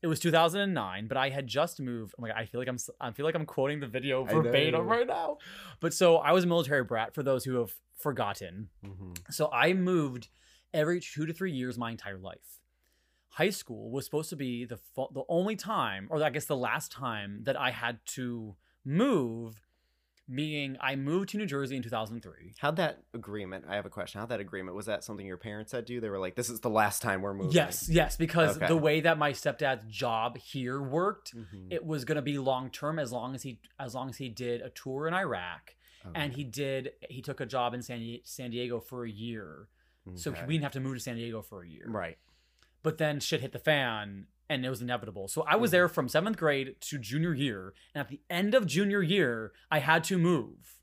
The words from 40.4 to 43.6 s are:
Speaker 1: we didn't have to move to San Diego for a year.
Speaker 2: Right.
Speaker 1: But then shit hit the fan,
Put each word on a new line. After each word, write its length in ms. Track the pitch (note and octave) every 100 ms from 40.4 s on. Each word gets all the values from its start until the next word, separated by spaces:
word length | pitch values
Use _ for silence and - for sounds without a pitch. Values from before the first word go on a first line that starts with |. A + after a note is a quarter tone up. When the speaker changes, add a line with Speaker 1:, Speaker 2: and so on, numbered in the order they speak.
| G2+
Speaker 1:
we 80 |
didn't 80 | D#3+
have 100 | C#3+
to 80 | C3+
move 140 | C3
to 60 | B2+
San 160 | C3 A#2
Diego 260 | A#2 A2
for 220 | G#2 G2+
a 40 | E2+
year. 160 | D#2 -
Speaker 2:
Right. 280 | G#2+ F2 E2 _ _ _ _ _ _
Speaker 1:
But 140 | D#3+ D#3
then 200 | D#3 D3
shit 220 | - D3+
hit 100 | B2+
the 80 |
fan, 680 | A#2+